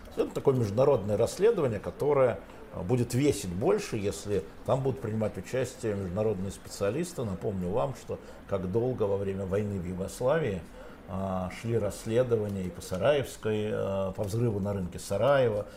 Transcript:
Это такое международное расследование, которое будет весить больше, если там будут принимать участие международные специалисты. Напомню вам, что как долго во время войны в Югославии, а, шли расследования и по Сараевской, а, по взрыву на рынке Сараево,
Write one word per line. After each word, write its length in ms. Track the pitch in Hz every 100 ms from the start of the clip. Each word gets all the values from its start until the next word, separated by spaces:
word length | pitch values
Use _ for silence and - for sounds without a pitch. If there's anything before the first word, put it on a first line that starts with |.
| - -
Это 120 | -
такое 280 | 143 139 127
международное 600 | 107 107 139 131 98 104
расследование, 600 | 110 - 214 208 135 101
которое 640 | 90 - 139 139 123 110 - - - 90 90
будет 260 | 127 117
весить 360 | 120 147 - 95
больше, 460 | 87 151 208 - 113
если 460 | 98 - 101 98 - - -
там 160 | 131
будут 180 | 135 -
принимать 360 | 107 110 107 -
участие 580 | 90 127 123 - 113
международные 580 | 101 95 92 107 95 98
специалисты. 720 | - - - 101 135 175 -
Напомню 440 | 113 90 117 95 90
вам, 240 | 110 139
что 240 | - - 95 - - -
как 220 | 98 90
долго 340 | 113 127 113
во 120 | 101 98
время 280 | 98 95 95
войны 320 | 101 104 98
в 60 | 87
Югославии, 720 | 90 95 - 123 160 135 92 82 - - - -
а, 420 | 95 95 92 90 -
шли 160 | 113 117
расследования 840 | 101 - 113 117 123 113 104 98
и 80 | 92
по 100 | 90
Сараевской, 880 | - 90 113 147 - - 110 107 104
а, 400 | 107 101 98 95
по 100 | -
взрыву 380 | 101 113 120 101
на 120 | 101
рынке 280 | 98 87 -
Сараево, 640 | - 101 123 139 120 104 -